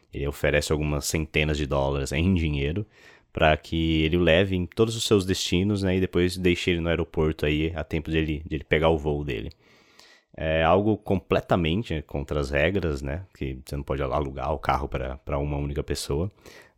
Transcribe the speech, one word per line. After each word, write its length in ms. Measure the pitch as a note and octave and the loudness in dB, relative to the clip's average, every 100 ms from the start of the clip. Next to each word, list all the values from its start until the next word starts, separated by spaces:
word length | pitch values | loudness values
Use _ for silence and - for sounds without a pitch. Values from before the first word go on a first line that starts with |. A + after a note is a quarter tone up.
| _ | _
Ele 120 | - C#2+ | -8 -6
oferece 460 | - D2+ C#2+ - | -2 0 2 0
algumas 340 | D#2 D2+ D2 - | -2 0 -2 -2
centenas 520 | D#2+ D2+ D2+ D2+ D2 | -2 0 0 0 0
de 100 | D2 | 0
dólares 460 | C#2 C#2 C#2 C2+ | 0 0 -2 -4
em 200 | C#2 F2+ | 0 2
dinheiro 520 | F#2 D#2+ C#2+ C#2 F2+ G#2 _ - - _ | 2 2 0 -2 -2 -6 _ -20 -20 _
pra 220 | - D#2+ D#2 | 2 4 2
que 460 | - E2 E2 D#2 | 0 -2 2 2
ele 140 | D#2 F2 | 2 2
o 40 | |
leve 340 | E2+ E2 G2 F#2 | 4 4 4 0
em 100 | F2 | -2
todos 300 | - A2+ A2+ | 0 0 0
os 80 | |
seus 220 | - G#2 F#2 | 2 2 2
destinos, 580 | F2+ - F2 G2+ G2+ | -2 0 2 2 0
né? 140 | G2 F#2 | 0 0
E 20 | |
depois 380 | F#2 - F2+ F#2 | 2 2 0 2
deixe 340 | F2+ F2 - | 2 2 2
ele 80 | E2+ | 0
no 100 | E2 | 0
aeroporto 560 | E2 E2 - D#2 D#2 D2+ | 0 -2 0 0 0 0
aí 280 | D2+ D#2+ D#2+ | 0 0 -4
a 80 | |
tempo 260 | D2+ E2 D2+ | -6 -6 -2
de 80 | D#2+ | -2
ele, 260 | D#2 D2 D2+ | 0 -4 -6
de 100 | D#2 | -8
ele 80 | |
pegar 260 | - D#2 D#2+ | 0 2 4
o 80 | D#2+ | 2
voo 260 | D2 D2 | 0 -4
dele. 260 | D2 C2 - - _ _ _ _ - _ _ - | -4 -8 -8 -14 _ _ _ _ -20 _ _ -6
É 280 | D#2+ D#2+ | 0 2
algo 340 | D#2+ F#2 G#2 G#2 | 4 4 4 0
completamente 1040 | - F#2+ - F2+ - G2+ D#2+ F2+ A#2+ D#2+ | 0 -2 2 0 2 2 2 0 -2 -6
contra 360 | - C#2+ C#2 D2 | -6 -8 -4 -4
as 100 | C#2+ | 0
regras, 520 | C#2+ D#2+ G2 E2+ C#2 | 2 2 2 -2 -4
né? 240 | C#2 D#2+ F#2+ - | -4 -8 -10 -8
Que 220 | C2+ C2 - | -8 -8 -8
você 100 | C#2+ | -8
não 80 | |
pode 180 | C#2 C#2 | -6 -4
alugar 520 | C2 C#2 C#2 C2+ C2+ | -2 -2 -4 -6 -6
o 60 | D2 | -4
carro 280 | - C2+ C2+ | -2 -2 -2
pra, 300 | C2+ B1+ C2+ | -6 -8 -10
pra 200 | - C#2+ | -6 -4
uma 200 | D2 D2 | -4 -4
única 260 | C#2+ D2 | -4 -6
pessoa. 480 | C#2 C#2+ - C#2+ F2+ - - - - | -6 -6 -4 -4 -4 -8 -20 -20 -20